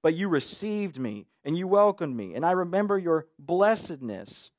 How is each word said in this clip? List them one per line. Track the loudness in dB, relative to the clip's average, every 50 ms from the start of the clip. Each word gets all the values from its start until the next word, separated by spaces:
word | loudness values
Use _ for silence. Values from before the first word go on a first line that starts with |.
"But | 2 2 0
you | 2 0
received | 0 0 0 0 -4 -10 -8 -6 -4 -4 -2 -4 -4 -6 -6
me, | -6 -6 -6 -8 -14 _ _ _ _
and | -4 -2
you | -2 0
welcomed | 4 4 6 6 6 4 0 -4 -4 -4
me, | -6 -6 -6 -6
and | -2 0
I | 2
remember | 2 2 0 0 0 0 0 2 0 0
your | 2 2 0 0 0 _ _ -18
blessedness." | -4 -2 2 4 6 4 4 2 -2 -10 -10 -8 -8 -8 -8 -8 -10 -12 -14 -16 -16 -18 _